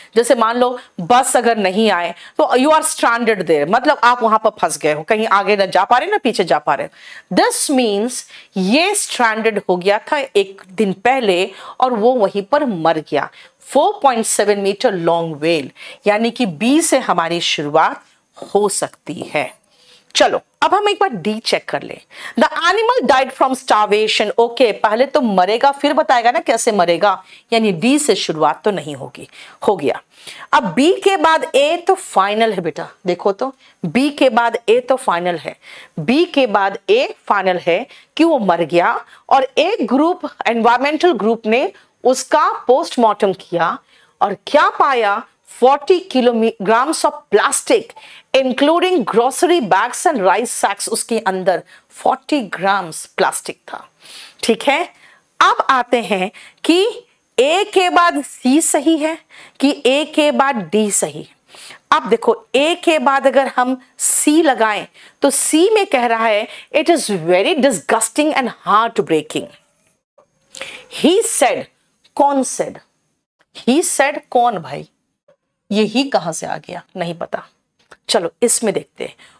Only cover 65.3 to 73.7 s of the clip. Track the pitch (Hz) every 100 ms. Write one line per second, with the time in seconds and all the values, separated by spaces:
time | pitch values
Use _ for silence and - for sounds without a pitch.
65.3 | - - 311 392 427 392 254 240 226 226
66.3 | 208 233 - - 302 320 330 - 180 160
67.3 | 180 254 330 277 190 - - - - 302
68.3 | 269 233 - 175 208 233 220 160 156 151
69.3 | 147 - - _ _ _ _ _ _ _
70.3 | _ _ - - - - - 285 392 453
71.3 | - 247 180 - _ _ _ _ - 285
72.3 | 277 254 - 160 - _ _ _ _ _
73.3 | _ _ - -